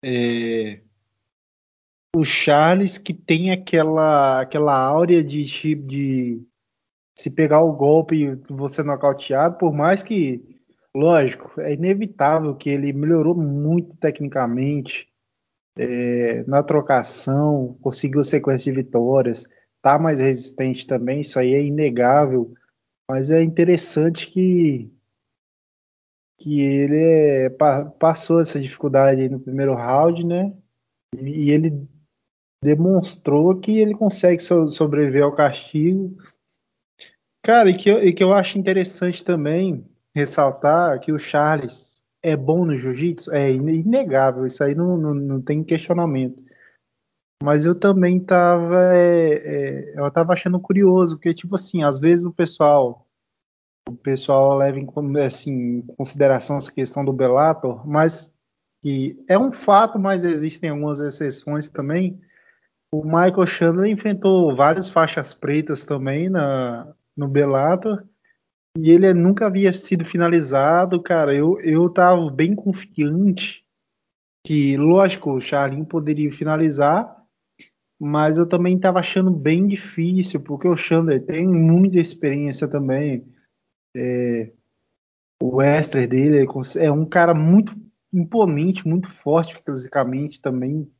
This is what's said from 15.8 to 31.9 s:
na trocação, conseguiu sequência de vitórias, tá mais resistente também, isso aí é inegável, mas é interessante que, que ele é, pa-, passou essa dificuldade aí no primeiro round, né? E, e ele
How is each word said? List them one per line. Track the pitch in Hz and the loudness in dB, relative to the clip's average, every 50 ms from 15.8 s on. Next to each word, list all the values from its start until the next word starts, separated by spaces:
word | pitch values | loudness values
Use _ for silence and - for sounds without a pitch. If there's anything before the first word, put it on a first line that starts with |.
| 123 123 123 120 123 120 120 120 120 117 117 120 120 | -8 -6 -4 -4 -4 -4 -2 -2 -2 -2 -2 -4 -6
na | 131 135 139 143 | -2 0 -2 0
trocação, | 147 151 151 143 - 139 143 131 - - - - - 135 139 147 156 151 143 131 123 123 _ | 2 0 0 0 2 0 0 0 -2 -10 -8 -4 -2 0 0 2 0 0 0 -2 -6 -10 _
conseguiu | _ 139 127 - - 143 135 147 139 | _ -6 -6 -4 -6 -2 0 0 0
sequência | 139 - 143 139 143 135 123 - 143 131 | 0 0 -2 0 0 -2 -2 -2 -4 -4
de | 135 127 | -4 -6
vitórias, | 127 - 120 117 123 131 135 123 120 113 113 - _ _ _ _ _ _ _ _ | -2 -2 -2 0 2 2 2 2 0 -2 -6 -10 _ _ _ _ _ _ _ _
tá | 135 139 151 | 2 2 4
mais | 165 165 151 135 | 2 0 0 0
resistente | 131 135 135 123 - - - - 131 131 127 127 - | 0 0 0 -2 -6 -14 -10 -6 -4 -4 -4 -6 -6
também, | - 135 123 120 123 135 147 | -6 -4 -4 -4 -4 -4 -6
isso | 147 139 - 135 | -6 -6 -2 -2
aí | 127 127 131 | 0 2 2
é | 139 143 | 2 0
inegável, | 147 143 151 156 143 120 120 120 123 131 147 151 139 127 127 117 113 - _ _ _ _ _ _ _ _ _ _ _ | 0 -2 0 0 -2 0 2 2 4 4 4 4 2 0 -2 -2 -4 -10 _ _ _ _ _ _ _ _ _ _ _
mas | 131 135 131 139 | -4 -4 0 2
é | 160 165 165 | 2 2 2
interessante | 165 165 165 170 170 180 165 170 - - 156 151 165 170 165 - - | 2 2 0 2 2 2 0 0 -4 -2 0 0 0 -2 -4 -12 -8
que, | _ 185 185 185 180 175 170 156 139 123 113 107 _ _ _ _ _ _ _ _ _ _ _ _ _ _ _ _ _ _ _ _ _ _ _ _ _ _ _ _ _ _ | _ 0 0 2 2 2 2 0 0 -4 -8 -14 _ _ _ _ _ _ _ _ _ _ _ _ _ _ _ _ _ _ _ _ _ _ _ _ _ _ _ _ _ _
que | - 151 151 147 | -10 -6 -2 -2
ele | 139 139 139 139 143 143 147 | 0 0 0 0 0 0 2
é, | 151 160 165 165 156 151 147 139 135 131 131 | 2 4 4 6 6 4 4 4 2 0 -2
pa-, | 131 131 151 151 135 139 143 | 0 2 2 2 2 2 -2
passou | 151 - _ - 160 160 160 - - 165 170 | -8 -4 _ 2 2 2 0 -2 0 2 2
essa | 165 160 - 143 | 2 0 -2 -8
dificuldade | 135 135 - - - 143 131 135 135 135 135 131 | -8 -8 -10 -6 -6 0 2 4 4 4 4 2
aí | 131 127 | 0 -2
no | 135 127 | -4 -6
primeiro | 131 127 127 135 139 135 131 | -10 -8 -6 -2 -2 -2 -2
round, | 120 120 120 131 139 156 170 170 170 170 | -2 -2 0 2 4 4 4 2 0 -2
né? | 170 170 175 190 202 196 - _ _ _ _ _ _ _ _ _ _ - | -2 -2 -2 -4 -4 -8 -12 _ _ _ _ _ _ _ _ _ _ -14
E, | - 131 139 147 156 147 | -12 -10 -8 -6 -2 0
e | 143 | 2
ele | 147 156 160 165 147 139 139 - | 2 2 2 0 -2 -4 -10 -14